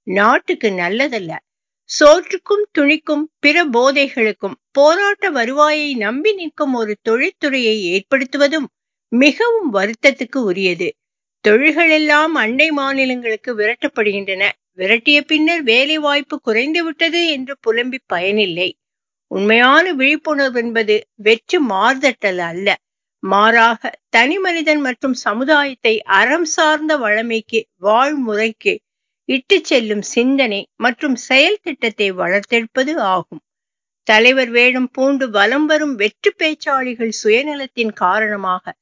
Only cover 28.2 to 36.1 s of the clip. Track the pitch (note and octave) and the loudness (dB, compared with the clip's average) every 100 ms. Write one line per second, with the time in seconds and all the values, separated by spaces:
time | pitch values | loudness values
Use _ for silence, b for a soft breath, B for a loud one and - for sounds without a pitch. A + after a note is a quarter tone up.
28.2 | A3+ G#3 A3+ - G3+ F3+ _ _ _ _ | -4 -2 -4 -2 -4 -4 _ _ _ _
29.2 | - B3+ - F#4+ - C4+ A3 G#3 - A#3 | -6 -6 0 0 2 0 0 -4 -2 0
30.2 | B3+ C#4 A#3+ G3 - _ A#3+ A#3+ D4 A#3 | 2 2 0 -2 -10 _ -4 -2 -4 -4
31.2 | - C4 E4 G#4 F4 C4+ A#3 G#3+ G3 F3+ | 0 2 2 0 -6 -6 -6 -2 -4 -2
32.2 | F3 G3+ - A#3 A3+ C4 C4 D#4+ G3 F3+ | -2 -2 0 -4 -2 -4 -2 -2 0 -2
33.2 | - D#3 _ _ _ _ _ _ - A3 | -4 -18 _ _ _ _ _ _ 2 4
34.2 | B3 C4+ A#3+ A#3+ B3 B3+ B3 C4 C4+ C4+ | 4 2 2 2 2 2 -4 0 0 0
35.2 | B3+ G3+ G#3 C#4 D#4 D4+ D4 A3 G#3 | -2 0 2 2 2 0 0 -2 -4